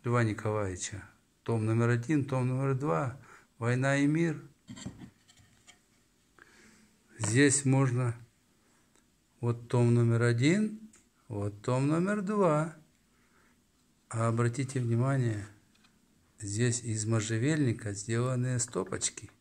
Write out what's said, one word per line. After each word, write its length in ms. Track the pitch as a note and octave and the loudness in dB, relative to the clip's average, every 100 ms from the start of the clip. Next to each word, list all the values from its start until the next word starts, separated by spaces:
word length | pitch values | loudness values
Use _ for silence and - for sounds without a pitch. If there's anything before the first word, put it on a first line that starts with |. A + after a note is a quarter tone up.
Льва 220 | A#2+ A#2+ | -2 0
Николаевича. 800 | A2 G2+ A2 G#2+ G2 F2+ - G2 - _ _ _ | 0 -2 -4 -2 -4 -6 -10 -12 -16 _ _ _
Том 220 | - A2+ A2 | -4 -2 2
номер 240 | A2+ A#2 | 2 2
один, 340 | A#2+ A#2 D3+ | 2 0 -2
том 240 | B2+ C3 B2+ | 0 -2 0
номер 260 | B2+ C3+ | 0 -2
два, 460 | C3+ D3+ E3 C3 - - - _ - | -2 0 -2 -2 -6 -18 -20 _ -6
"Война 380 | A#2 B2+ C3+ C#3 | -2 0 2 2
и 100 | C#3+ | 2
мир". 340 | D#3+ E3+ C#3 - _ - - - - - _ _ _ - _ - - _ _ _ _ _ _ - - - - _ _ _ - | 2 0 -2 -10 _ -20 -14 -14 -16 -20 _ _ _ -20 _ -20 -20 _ _ _ _ _ _ -20 -20 -20 -20 _ _ _ -6
Здесь 460 | G#2+ A#2+ C#3+ C3+ | 2 6 6 4
можно 520 | C3 C3 C3+ A#2+ A#2+ A#2 - _ _ _ _ _ _ _ _ _ _ - | 4 4 4 0 -2 -4 -10 _ _ _ _ _ _ _ _ _ _ -6
вот 280 | A#2 A#2 - | -4 -4 -2
том 260 | B2 A#2+ | 2 4
номер 280 | A#2+ A#2 A#2 | 4 4 4
один, 580 | A#2+ A#2 C#3+ G3+ G#3+ - - - _ _ - | 2 2 2 2 0 -4 -18 -20 _ _ -12
вот 340 | G2+ G#2 G#2 | -6 -6 -6
том 240 | - B2+ C#3 | -2 0 2
номер 340 | D#3+ F#3 G#3 | 2 0 -2
два. 560 | F#3+ G#3 F3+ D3+ E3 - - _ _ _ _ _ _ _ _ _ _ _ - | -2 2 4 4 0 -6 -20 _ _ _ _ _ _ _ _ _ _ _ -10
А 180 | A2+ A#2 | -2 0
обратите 540 | A#2 A#2 A#2+ C3 C3 | 2 0 -2 -4 -2
внимание, 680 | A#2 A#2 C3 C#3 A#2 G#2 G2+ - _ _ _ _ _ _ _ - | 0 0 2 2 0 -2 -8 -16 _ _ _ _ _ _ _ -14
здесь 420 | G2+ G2+ A#2+ A#2 | -8 -2 0 -2
из 240 | A#2+ G#2+ G#2+ | -4 -4 0
можжевельника 840 | A2+ G#2+ A2+ C3+ D#3 C3 A2 G#2 | 0 0 0 0 2 0 0 -6
сделаны 640 | G2+ - A#2 B2+ B2+ B2+ B2 | -8 -4 -2 -2 -2 -2 -2
стопочки. 720 | - F#2 F#2+ - - - - - | -4 -6 -6 -4 -6 -8 -18 -20